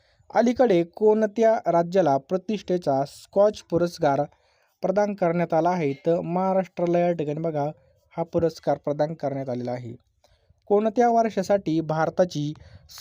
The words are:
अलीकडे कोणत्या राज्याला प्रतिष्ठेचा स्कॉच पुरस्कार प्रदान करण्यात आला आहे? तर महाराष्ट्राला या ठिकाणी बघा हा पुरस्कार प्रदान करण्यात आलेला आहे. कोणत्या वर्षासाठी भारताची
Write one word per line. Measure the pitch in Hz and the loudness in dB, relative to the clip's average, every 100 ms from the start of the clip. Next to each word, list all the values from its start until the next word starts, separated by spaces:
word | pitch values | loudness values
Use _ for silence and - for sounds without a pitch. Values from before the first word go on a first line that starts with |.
| _ _ _ | _ _ _
अलीकडे | 202 240 240 247 175 | 0 2 4 4 4
कोणत्या | 170 - 214 220 220 208 226 220 - | 0 0 2 4 0 2 2 2 2
राज्याला | 170 175 190 160 139 | 0 2 2 2 2
प्रतिष्ठेचा | - 185 - 208 - 180 165 135 | -2 -6 -4 -6 -2 -2 0 -2
स्कॉच | 139 - - 196 208 208 - | -2 -8 -4 2 2 2 -4
पुरस्कार | 165 175 170 156 139 147 _ _ _ _ _ | -2 -2 0 0 0 -2 _ _ _ _ _
प्रदान | 185 190 208 | -2 0 0
करण्यात | 202 170 175 170 | 0 0 0 0
आला | 160 165 | 2 2
आहे? | 180 147 | 0 -2
तर | 139 165 170 | -2 -2 -2
महाराष्ट्राला | 165 175 190 190 180 - 175 175 | -2 -2 0 0 -2 -4 -2 0
या | 175 | 0
ठिकाणी | 170 151 147 | -2 -4 -4
बघा | 165 151 143 165 _ _ _ - | -4 -4 -4 -6 _ _ _ -8
हा | |
पुरस्कार | 165 175 165 - - 143 | -4 0 -2 -2 -4 -4
प्रदान | - 147 151 | -2 -4 -4
करण्यात | 165 143 135 131 | -4 -6 -6 -6
आलेला | 123 120 | -6 -6
आहे. | 123 120 120 _ _ _ _ _ _ - | -8 -10 -16 _ _ _ _ _ _ -2
कोणत्या | 202 220 220 240 | 0 2 2 2
वर्षासाठी | 226 226 208 185 202 180 160 | 4 0 0 0 0 0 -2
भारताची | 156 156 156 - 185 147 147 156 - - - - | -2 -2 0 0 0 -2 -6 -8 -16 -20 -20 -2